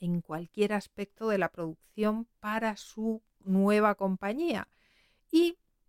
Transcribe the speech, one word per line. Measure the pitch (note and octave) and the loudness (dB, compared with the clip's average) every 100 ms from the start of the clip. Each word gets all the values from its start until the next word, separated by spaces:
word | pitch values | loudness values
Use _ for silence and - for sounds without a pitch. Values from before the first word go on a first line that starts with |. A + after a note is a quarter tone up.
en | F3 F3 | -4 -2
cualquier | - D#3+ F3 - G#3 | -4 -10 -6 -2 0
aspecto | G#3 - - G3 - A3 | -2 -6 -10 -12 -6 -2
de | G3 | 0
la | E3+ | 0
producción | - E3 D#3+ _ - G#3+ A3 A#3 _ | -4 -10 -10 _ -2 -2 -2 -6 _
para | G#3+ A3 A3 G#3 | -6 -2 -4 -6
su | - - A3 A3 _ _ | -10 -6 -4 -4 _ _
nueva | F#3+ F#3+ G3 G#3 G#3+ | 0 2 4 4 4
compañía | G3 G3 F#3+ G3+ B3+ E4+ A3 - _ _ _ _ _ _ | 2 -2 -2 -4 -2 -2 -2 -6 _ _ _ _ _ _
y | D#4+ E4+ F4 _ _ | 2 2 -2 _ _